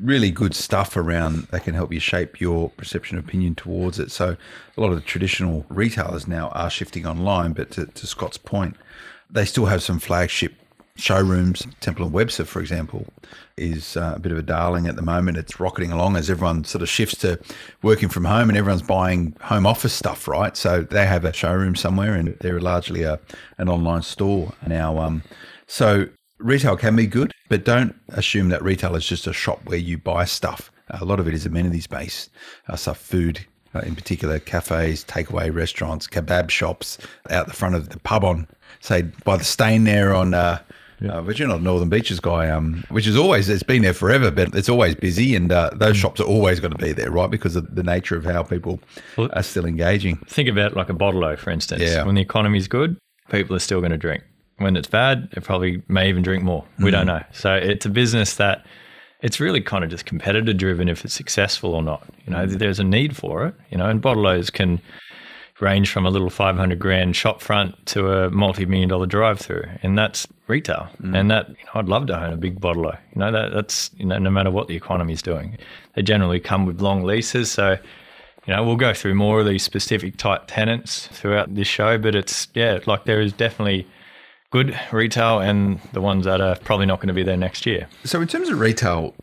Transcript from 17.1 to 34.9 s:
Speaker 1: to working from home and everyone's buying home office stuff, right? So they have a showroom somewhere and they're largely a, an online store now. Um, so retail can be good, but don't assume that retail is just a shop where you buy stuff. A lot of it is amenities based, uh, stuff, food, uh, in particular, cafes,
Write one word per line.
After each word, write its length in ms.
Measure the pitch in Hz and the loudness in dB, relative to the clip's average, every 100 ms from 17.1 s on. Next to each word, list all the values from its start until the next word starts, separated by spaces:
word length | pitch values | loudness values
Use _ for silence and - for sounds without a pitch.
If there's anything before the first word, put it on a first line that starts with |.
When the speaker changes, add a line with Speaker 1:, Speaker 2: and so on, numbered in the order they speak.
| - | 0
Speaker 1:
to 220 | 95 85 - - - - | 0 -2 -6 -18 -20 -2
working 260 | 110 107 98 | 2 4 2
from 160 | 87 | 0
home 240 | 87 110 113 | 2 4 4
and 80 | 104 | 4
everyone's 260 | 101 90 | 2 2
buying 520 | - 95 92 90 80 - | 2 2 2 2 0 -6
home 260 | - 107 98 | -2 2 4
office 260 | 117 113 | 2 0
stuff, 360 | - - 76 - | -2 -4 -4 -4
right? 280 | 73 101 - | -2 -2 0
So 260 | 90 87 | 0 0
they 220 | 78 101 | 2 2
have 200 | 95 90 | 4 2
a 80 | 85 | 0
showroom 420 | - 85 92 95 | -2 0 2 0
somewhere 400 | 87 87 95 104 | 0 0 0 2
and 220 | 92 85 - | 0 -2 -2
they're 200 | 90 87 | -4 -2
largely 420 | 90 87 - 85 | 0 0 -2 -2
a, 160 | 78 76 - - - - | -2 -2 -8 -20 -18 -4
an 100 | 90 | 0
online 340 | 87 82 85 | 2 2 0
store 500 | - - 98 98 82 - 76 | -4 -2 0 0 -2 -6 -4
now. 300 | 82 80 80 | -2 0 0
Um, 260 | 80 80 - - - - - | -2 -4 -8 -18 -20 -20 -12
so 400 | - 113 101 - - _ - | 0 2 4 0 -8 _ -6
retail 380 | 113 135 131 92 | 0 2 2 2
can 180 | 110 | 2
be 140 | 113 104 | 4 4
good, 240 | 117 160 - - | 2 -2 -4 -2
but 160 | 101 | 0
don't 320 | 120 120 123 - - | 2 2 2 -4 -8
assume 400 | 107 - 104 90 | -4 -2 2 2
that 120 | 87 | 2
retail 320 | 90 95 90 | 0 0 0
is 120 | 82 - | -2 -2
just 200 | 85 - | -4 -4
a 60 | |
shop 280 | - - - | -4 -4 -4
where 140 | - 87 | -4 -4
you 200 | 87 82 | -4 -4
buy 280 | - 85 90 | -2 -2 -2
stuff. 440 | - - - - _ - | -2 -6 -6 -16 _ -16
A 140 | - | -8
lot 140 | 90 98 | -2 0
of 80 | 82 | 0
it 80 | |
is 100 | 80 | -2
amenities 440 | 82 82 87 82 - | -2 0 0 -2 -6
based, 420 | 67 80 - - - - - - | -10 -8 -12 -14 -20 -20 -18 -12
uh, 80 | 82 | -8
stuff, 220 | - - | -6 -8
food, 460 | - 90 85 80 - _ _ | -2 0 0 -2 -12 _ _
uh, 60 | 90 | -8
in 160 | 85 82 | -6 -8
particular, 420 | - 85 78 78 | -6 -4 -2 -4
cafes, 640 | - 87 - 82 80 | -4 -6 -2 0 0